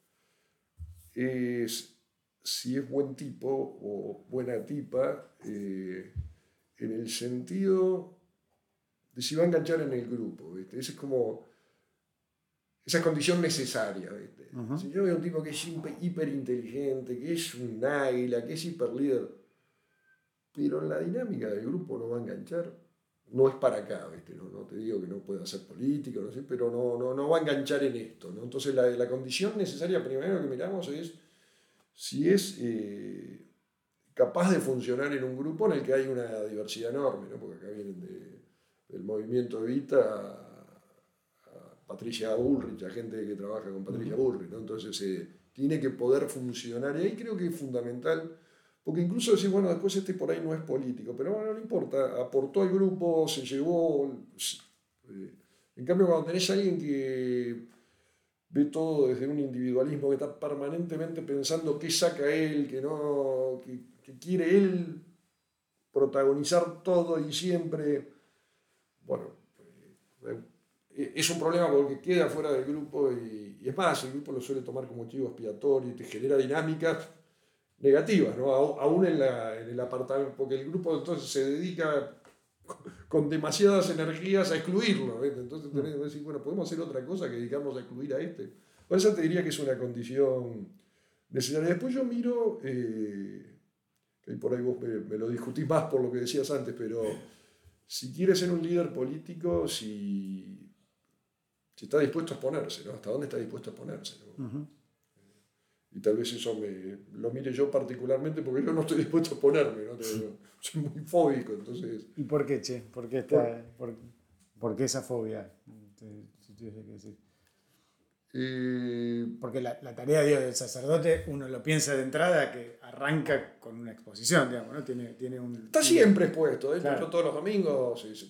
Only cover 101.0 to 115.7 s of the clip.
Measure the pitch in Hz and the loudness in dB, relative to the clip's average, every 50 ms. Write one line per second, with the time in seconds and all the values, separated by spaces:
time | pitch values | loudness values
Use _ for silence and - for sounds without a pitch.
101 | _ _ _ _ _ _ _ _ _ _ _ _ _ _ _ - 113 98 - 151 | _ _ _ _ _ _ _ _ _ _ _ _ _ _ _ -18 -6 0 2 4
102 | 147 135 - 165 160 160 147 - - 131 156 151 - - - - - 101 - - | 4 4 2 -2 -4 -4 -6 -4 -2 -2 -2 -2 -4 -4 -8 -10 -10 -12 -12 -10
103 | - 101 113 139 147 131 120 120 113 - - - - - - - - - 110 - | -6 -4 -4 -2 -4 -4 -4 -6 -6 -6 -8 -10 -12 -12 -14 -12 -12 -12 -10 -10
104 | - - - - - 104 - - 135 117 104 147 147 151 - _ _ _ _ _ | -12 -14 -14 -16 -20 -18 -12 -10 -10 -8 -8 -8 -10 -12 -16 _ _ _ _ _
105 | _ _ _ _ _ _ _ _ _ _ _ _ _ _ _ _ _ _ - 98 | _ _ _ _ _ _ _ _ _ _ _ _ _ _ _ _ _ _ -16 -2
106 | 98 107 107 117 120 117 120 117 - 120 110 107 107 101 95 92 92 95 101 101 | 2 2 2 2 0 -2 -6 -4 -4 -4 -4 -4 -6 -8 -8 -10 -10 -12 -12 -14
107 | - - 101 107 110 117 123 131 135 135 123 127 143 139 - 135 127 123 127 120 | -16 -16 -12 -8 -6 -6 -4 -4 -4 -4 0 2 2 2 2 0 -2 -2 -4 -6
108 | 120 127 135 131 143 156 156 156 143 131 127 135 - - 160 160 151 160 160 - | -2 0 0 0 0 -2 -4 -4 -2 -2 0 0 0 2 2 0 2 2 2 2
109 | 156 - - 165 165 - - - - 139 147 160 143 - 110 107 107 110 120 110 | 2 2 2 2 2 2 0 4 6 6 6 6 4 2 0 -2 -8 -8 -8 -8
110 | 113 110 107 107 110 101 101 - - - _ _ - - - 160 147 - - 156 | -6 -4 -4 -4 -4 -6 -8 -14 -20 -20 _ _ -12 -6 -4 -4 -4 -4 -6 -8
111 | 151 - - 175 160 147 135 127 107 113 107 101 101 110 123 127 127 113 113 107 | -6 2 4 6 6 6 4 2 0 -4 -6 -8 -8 -8 -8 -8 -6 -6 -8 -8
112 | - - - - 139 113 147 147 139 123 143 120 - - 127 120 110 - - 127 | -10 -10 -8 -8 -4 0 2 2 2 2 0 -2 -2 -4 -6 -8 -8 -10 -12 -12
113 | 120 117 123 131 123 - 131 123 120 117 117 117 117 117 - - 127 117 113 110 | -8 -4 -4 -4 0 4 4 4 4 2 0 -6 -10 -16 -14 -12 -10 -10 -10 -12
114 | - 120 - _ _ _ _ _ _ _ _ - 113 117 107 - 135 127 127 135 | -16 -20 -20 _ _ _ _ _ _ _ _ -6 -4 -4 0 0 0 0 0 -2
115 | 123 - 127 120 110 110 110 104 98 95 - _ _ - | -4 -4 -4 -4 -2 -4 -6 -8 -10 -12 -18 _ _ -20